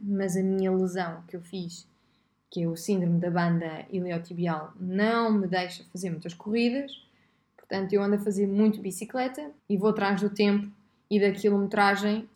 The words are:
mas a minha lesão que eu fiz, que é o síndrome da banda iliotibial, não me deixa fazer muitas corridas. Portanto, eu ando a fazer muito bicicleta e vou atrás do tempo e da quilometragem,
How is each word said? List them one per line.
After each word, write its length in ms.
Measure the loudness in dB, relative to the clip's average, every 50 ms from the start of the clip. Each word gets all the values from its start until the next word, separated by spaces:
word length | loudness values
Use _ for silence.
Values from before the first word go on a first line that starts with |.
| -4
mas 340 | -2 -2 0 0 0 0
a 60 | 0 0
minha 300 | 2 0 2 2 2 2
lesão 500 | 2 0 0 -2 -4 -4 -6 -6 -10 -14
que 100 | -14 -14
eu 60 | -14 -14
fiz, 440 | -12 -10 -10 -10 -10 -12 -14 -18 _ _ _ _ _ _ _ _ _ _ _ _ _
que 120 | -6 -2 -2
é 60 | -2
o 80 | -2
síndrome 440 | -4 -2 0 0 2 2 2 2 2
da 100 | 2 0
banda 540 | 0 0 2 2 2 0 0 -4 -8 -10 -12 -8
iliotibial, 840 | -6 -6 -4 -4 -6 -6 -8 -8 -6 -4 -2 -2 -2 -4 -6 -10 -12 -10
não 520 | -8 -4 -2 0 2 2 2 2 2 2 2
me 140 | 2 2
deixa 380 | 0 0 -2 -2 -4 -8 -14 -18 -16 -12
fazer 180 | -8 -6 -6
muitas 240 | -6 -6 -8 -12 -14
corridas. 720 | -10 -8 -4 0 2 2 2 0 -2 -4 -6 -12 -18 _ _ _ _ _ _ _ _ _ _ _
Portanto, 360 | -20 _ _ -4 -4 -2 0 0
eu 100 | 2 2
ando 120 | 2 2
a 60 | 2
fazer 260 | 0 -2 0 0 0
muito 340 | 2 4 4 4 4 4 2
bicicleta 680 | -4 -6 -6 -8 -10 -6 -4 -2 -2 -2 -4 -8 -12 -12 -14 -18 _ -2
e 80 | 0
vou 140 | 2 4 2
atrás 300 | 2 4 2 0 2 2
do 100 | 0 0
tempo 400 | 2 2 4 4 4 2 0 -4 -10 _ _ _ _ _ _ _
e 100 | 2 4
da 120 | 4 4 2
quilometragem, 960 | 2 2 2 4 2 2 0 2 4 4 4 4 2 0 0 0 -2 -4 -8 _